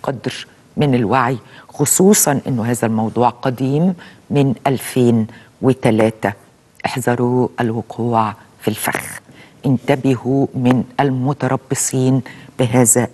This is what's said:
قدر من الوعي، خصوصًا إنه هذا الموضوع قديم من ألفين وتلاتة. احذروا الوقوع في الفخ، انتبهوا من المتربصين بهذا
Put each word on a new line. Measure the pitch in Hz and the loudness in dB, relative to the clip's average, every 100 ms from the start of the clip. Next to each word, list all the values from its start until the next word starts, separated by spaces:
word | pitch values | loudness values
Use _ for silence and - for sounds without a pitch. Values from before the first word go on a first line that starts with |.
قدر | - 127 127 - - - _ - | -6 -6 -8 -10 -16 -20 _ -2
من | 147 123 | 0 2
الوعي، | 101 135 123 123 - - - | 2 2 0 -4 -10 -20 -18
خصوصًا | - 147 - 185 208 - 139 - | -4 0 4 6 6 2 0 -2
إنه | 123 113 | -2 -2
هذا | 120 113 | 0 0
الموضوع | 110 110 113 120 | 0 -2 2 0
قديم | - 135 120 135 143 180 175 - - _ | 0 -6 -2 -2 0 0 -2 -12 -20 _
من | 143 139 - - | 0 2 0 -2
ألفين | 127 - 131 120 117 110 - - _ | -2 -2 2 4 4 0 -8 -20 _
وتلاتة. | 131 127 123 110 110 110 101 101 - _ _ _ - | 0 2 2 2 2 0 -6 -6 -20 _ _ _ -8
احذروا | - 123 123 123 127 120 - | -4 -2 0 0 0 -2 -2
الوقوع | 117 113 - - 117 113 110 104 - - | -4 -4 -8 -6 -2 0 -2 -6 -20 -8
في | - | -6
الفخ، | 107 - - - - - - - - 147 | -4 -4 -6 -8 -16 -20 -20 -20 -6 -2
انتبهوا | 123 - 143 135 123 123 135 139 | -2 0 0 0 -2 0 -2 -2
من | 131 123 127 - - | 0 0 0 -2 -2
المتربصين | 143 131 127 143 127 131 - 135 - 135 131 131 - - - - | -2 0 -4 -2 -2 -4 -4 -6 -2 0 2 0 -2 -18 -20 -4
بهذا | 123 123 120 127 117 | 0 4 4 2 0